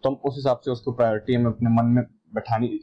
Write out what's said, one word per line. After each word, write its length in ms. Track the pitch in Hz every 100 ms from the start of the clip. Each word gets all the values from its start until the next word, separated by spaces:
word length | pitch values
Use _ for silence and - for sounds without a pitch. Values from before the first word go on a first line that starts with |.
तो 60 | 135
हम 60 | 139
उस 200 | 143 135
हिसाब 240 | 139 123
से 120 | -
उसको 200 | 120 -
priority 420 | 120 117 107 -
हमें 180 | 123 120
अपने 180 | 104 120
मन 160 | 117 120
में 180 | 120 120 _ _
बैठानी, 460 | 107 - 113 117 107